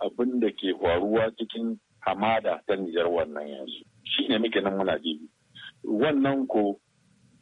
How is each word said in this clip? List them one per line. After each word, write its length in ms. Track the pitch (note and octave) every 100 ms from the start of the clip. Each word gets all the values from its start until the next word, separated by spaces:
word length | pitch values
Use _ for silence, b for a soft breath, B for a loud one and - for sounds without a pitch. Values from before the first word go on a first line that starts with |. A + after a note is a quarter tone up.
abin 400 | - - B2 B2
da 80 | G#2+
ke 240 | - F#2+ F2
faruwa 500 | F2+ E2+ G2+ A2+ A2 A2+
cikin 420 | A2+ A#2 A#2 A2 _ _
hamada 600 | G2 F#2+ G#2+ A2 G#2 D#2+ -
ta 80 | G2
Nijar 300 | F2+ E2+ E2+
wannan 420 | E2+ D#2 D2 D2
yanzu. 360 | C#2 - - - _
Shi 240 | - - -
ne 100 | -
muke 220 | - G2+
nan 140 | G2 G2
muna 200 | F#2+ D#2
dibi. 300 | E2 D#2 D#2+ _ _ - B B
Wannan 640 | - A2 D3+ C#3+ C#3 C3+ C3
ko 300 | A2 G2+ G2+ _ _ _ _ _ _